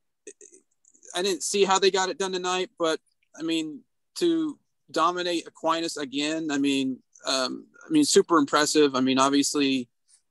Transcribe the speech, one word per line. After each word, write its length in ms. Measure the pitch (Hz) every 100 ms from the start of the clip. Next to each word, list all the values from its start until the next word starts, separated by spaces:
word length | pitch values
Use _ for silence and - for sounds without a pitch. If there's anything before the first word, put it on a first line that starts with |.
| _ _ - - - _ _ _ _ _ -
I 80 | 175
didn't 220 | 196 170
see 220 | - 202 196
how 120 | 190
they 140 | 190
got 180 | 190 185
it 80 | 156
done 140 | 190
tonight, 380 | 185 180 185 185 -
but, 220 | 165 156 _ _ _ -
I 60 |
mean, 380 | 160 165 156 139 _ _ _ -
to 420 | 170 165 156 - _ _ _
dominate 560 | 156 165 180 175 170 -
Aquinas 520 | - 160 165 165 147
again, 540 | 139 139 147 160 160
I 60 | 143
mean, 420 | 143 135 131 123 _ _ -
um, 420 | 135 127 57 - _ -
I 40 |
mean, 140 | 156
super 340 | 143 202 190 170
impressive. 580 | 139 151 147 156 147 127
I 40 |
mean, 180 | 131 131
obviously, 720 | 139 143 135 147 139 131 123 _ _ _ _